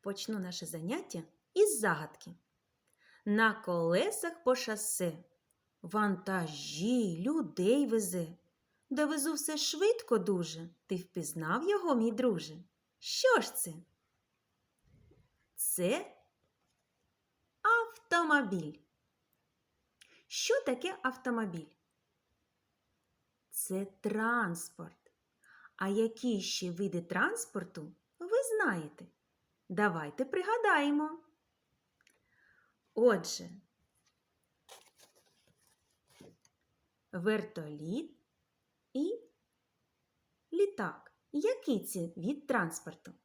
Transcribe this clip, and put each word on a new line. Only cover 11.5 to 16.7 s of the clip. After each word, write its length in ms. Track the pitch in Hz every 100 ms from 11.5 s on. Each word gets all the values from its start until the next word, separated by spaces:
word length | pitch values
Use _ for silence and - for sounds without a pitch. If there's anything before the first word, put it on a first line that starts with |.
| 202 339
його, 260 | 415 349
мій 180 | 262 226
друже? 440 | 220 254 185 156 156 - _ _ _
Що 420 | - - 523 453
ж 140 | 202 -
це? 160 | 180 160 - _ _ _ _ _ _ _ _ _ _ _ _ _ _ _ _
Це 600 | - - - 180 294 403 - _ _ _ _ _